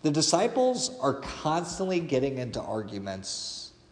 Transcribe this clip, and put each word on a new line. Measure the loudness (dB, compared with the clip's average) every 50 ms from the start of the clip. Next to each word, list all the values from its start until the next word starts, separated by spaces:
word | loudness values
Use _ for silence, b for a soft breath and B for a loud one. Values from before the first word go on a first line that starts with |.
the | 2 4
disciples | 4 4 4 4 4 4 4 2 2 4 4 4 2 2 -2 -4 -4 0
are | 2 2 2
constantly | 0 -4 -8 -10 -4 0 0 0 0 0 -4 -4 -4 0 2 2 0
getting | 2 2 2 2 2 2 0 -2
into | -4 -4 -4 -6
arguments | -4 -2 -4 -4 -4 -4 -8 -6 -6 -6 -6 -6 -6 -8 -8 -6 -6 -8 -10 -10 -12 -14 -16 -20 -20 -20